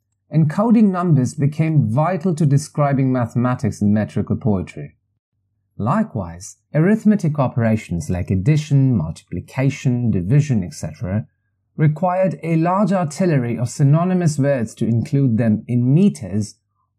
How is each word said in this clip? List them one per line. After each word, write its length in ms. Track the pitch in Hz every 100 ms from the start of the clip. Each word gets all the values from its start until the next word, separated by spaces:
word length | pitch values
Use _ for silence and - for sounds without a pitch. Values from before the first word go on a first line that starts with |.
| _ _ _
encoding 560 | 160 151 202 233 226 208
numbers 460 | 180 180 135 123
became 520 | 156 147 - 160 151 107
vital 460 | 123 165 190 190
to 140 | 156 147
describing 640 | 139 - 151 143 131 131
mathematics 680 | 127 113 120 123 123 104 -
in 140 | 104
metrical 440 | 107 104 104 - 98
poetry. 600 | 113 95 85 - 71 _ _ _ _ _ _ _ _ -
Likewise, 800 | 110 208 220 113 85 87 - - _
arithmetic 640 | 151 185 220 214 208 160 151
operations 720 | 123 120 113 107 - 85 82
like 220 | 90 92
addition, 680 | 95 107 151 151 139 135 107
multiplication, 1120 | 78 73 _ 90 - 135 139 143 139 123 120
division, 540 | 98 87 147 151 110
et 100 | 87
cetera, 540 | - 80 - 90 104 - _ _ _ _
required 640 | - 156 151 185 185 190 147
a 140 | 160
large 360 | 165 170 196 180
artillery 640 | 190 151 - 180 135 117
of 140 | 113 120
synonymous 720 | - 139 160 180 185 165 147
words 340 | 139 131 110
to 140 | - 113
include 500 | 117 - 139 135 110
them 260 | 117 107 -
in 260 | 123 123
meters 600 | 156 202 147 92 104 104 - _ _ _